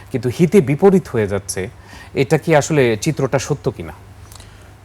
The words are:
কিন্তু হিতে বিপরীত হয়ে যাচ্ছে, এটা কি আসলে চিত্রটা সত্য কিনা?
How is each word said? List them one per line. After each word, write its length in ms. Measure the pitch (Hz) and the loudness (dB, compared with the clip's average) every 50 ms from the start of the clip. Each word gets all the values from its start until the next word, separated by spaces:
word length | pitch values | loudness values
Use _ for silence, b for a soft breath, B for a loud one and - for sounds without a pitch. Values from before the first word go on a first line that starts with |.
| B B | B B
কিন্তু 180 | - 123 - 123 117 - | -8 -4 -4 -4 0 0
হিতে 220 | 175 156 - 208 | 0 4 4 4
বিপরীত 460 | 143 113 147 143 190 202 190 190 - - | 4 4 0 4 4 4 4 4 0 0
হয়ে 200 | - 117 107 98 | -2 -2 -2 0
যাচ্ছে, 420 | 101 98 - - - 98 92 117 - - B B B B B B B | -2 -4 -6 -6 -8 -8 -8 -8 -10 -16 B B B B B B B
এটা 240 | 147 135 - 160 147 | -4 0 0 0 -2
কি 180 | - 170 160 | 0 2 2
আসলে 420 | 143 - - 160 147 131 120 110 107 | 2 2 2 0 2 2 2 0 -2
চিত্রটা 380 | - 156 147 - 135 120 - - | -2 -4 -2 -2 -4 -2 -2 -2
সত্য 320 | - - 151 - - 135 | -2 -2 -6 -4 -4 -6
কিনা? 220 | - - 87 82 - - - - - - B B B B B B B B B B B B - | -6 -6 -14 -16 -16 -18 -20 -20 -20 -20 B B B B B B B B B B B B -4